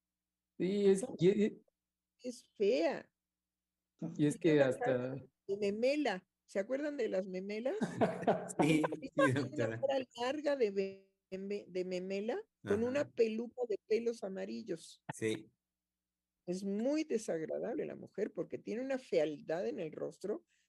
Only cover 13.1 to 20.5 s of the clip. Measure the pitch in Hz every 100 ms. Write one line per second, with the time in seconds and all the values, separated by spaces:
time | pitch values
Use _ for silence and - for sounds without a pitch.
13.1 | - 226 220 240 - 247 196 - 220 233
14.1 | 233 196 190 196 233 226 165 - - -
15.1 | - 110 113 - _ _ _ _ _ _
16.1 | _ _ _ - 185 196 202 254 311 311
17.1 | 226 214 165 156 147 190 285 147 135 147
18.1 | - 214 - - - - 214 269 262 -
19.1 | 175 156 147 - 165 220 220 160 151 147
20.1 | - 190 277 -